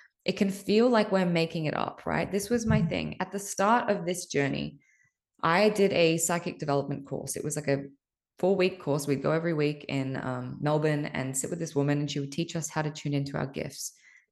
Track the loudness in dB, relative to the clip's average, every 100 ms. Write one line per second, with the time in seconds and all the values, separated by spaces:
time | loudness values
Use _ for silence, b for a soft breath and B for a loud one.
0 | B _ -4 0 0 0 2 4 6 4
1 | 4 2 4 2 0 0 -2 -2 -4 -6
2 | -2 -2 0 -2 0 0 2 2 2 0
3 | -4 -6 -6 -6 -6 0 2 4 2 0
4 | -2 -4 -2 0 0 0 -6 -10 b b
5 | b _ _ _ 2 4 4 4 4 4
6 | 4 4 0 0 -2 -6 0 0 0 -6
7 | -8 -8 -6 -6 -6 -4 0 0 -2 -16
8 | _ _ _ -2 2 4 2 0 -2 -2
9 | 0 0 2 0 0 2 0 -2 -4 -4
10 | -2 -4 -4 -6 -6 -4 0 2 2 0
11 | -2 -4 -4 -4 -4 -6 -2 0 2 2
12 | 0 -4 -4 -4 -4 -4 -4 -4 -4 -4
13 | -2 -2 -2 -4 -4 -6 -8 -10 -12 b
14 | b b b